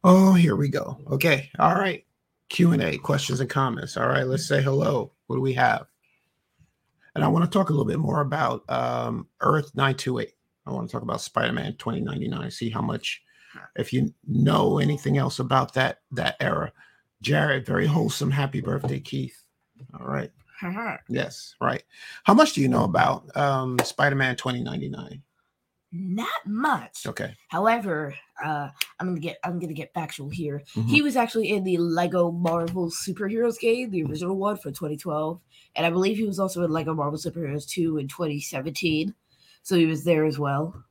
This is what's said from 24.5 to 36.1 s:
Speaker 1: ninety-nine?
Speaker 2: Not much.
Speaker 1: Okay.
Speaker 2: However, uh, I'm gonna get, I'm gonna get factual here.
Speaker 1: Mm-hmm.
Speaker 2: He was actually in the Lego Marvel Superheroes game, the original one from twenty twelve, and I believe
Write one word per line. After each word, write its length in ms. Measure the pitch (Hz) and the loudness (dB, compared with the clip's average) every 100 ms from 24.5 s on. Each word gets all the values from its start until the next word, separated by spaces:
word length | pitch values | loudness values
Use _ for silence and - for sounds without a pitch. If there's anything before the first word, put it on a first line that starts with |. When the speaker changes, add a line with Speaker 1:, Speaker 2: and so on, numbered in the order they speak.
| 123 | -4
Speaker 1:
ninety-nine? 640 | 120 - 139 135 - 139 _ _ _ _ _ _ _ 175 | -6 -6 -8 -10 -12 -16 _ _ _ _ _ _ _ -8
Speaker 2:
Not 480 | 185 196 359 - | -4 -4 -4 -6
much. 640 | - 214 302 202 117 - - | -4 -2 0 -2 -4 -10 -8
Speaker 1:
Okay. 260 | - 104 - _ | -6 -8 -10 _
Speaker 2:
However, 680 | 165 214 233 196 156 147 139 _ - | 0 2 2 0 -2 -4 -10 _ -8
uh, 240 | 147 151 139 - - - | -6 -4 -6 -8 -10 -6
I'm 80 | 180 | -4
gonna 120 | 170 | -4
get, 160 | 170 - | -6 -6
I'm 140 | 170 175 | -6 -6
gonna 120 | 165 | -6
get 220 | 160 - | -8 -8
factual 340 | 175 156 - 139 | -8 -8 -10 -10
here. 320 | 165 147 143 - | -6 -4 -6 -6
Speaker 1:
Mm-hmm. 140 | 113 113 | -2 2
Speaker 2:
He 120 | 294 | 4
was 140 | 294 | 4
actually 360 | 247 233 226 196 | 2 0 0 0
in 120 | 202 | 0
the 140 | 185 175 | 2 2
Lego 540 | 170 165 170 180 175 | 2 2 2 2 2
Marvel 560 | 170 170 170 170 180 170 | 2 0 0 -2 -2 -4
Superheroes 680 | - - 185 196 226 233 226 | -4 -8 -6 -4 0 0 0
game, 340 | 233 240 247 | 0 0 0
the 120 | 185 | -2
original 320 | 151 151 180 | -2 -4 -4
one 220 | 190 196 196 | -2 -2 -4
from 160 | 170 | -8
twenty 240 | - 151 151 | -8 -8 -6
twelve, 420 | 175 151 156 175 _ _ _ | -4 -2 -4 -6 _ _ _
and 100 | - | -2
I 40 | 165 | 0
believe 260 | 175 196 | 2 0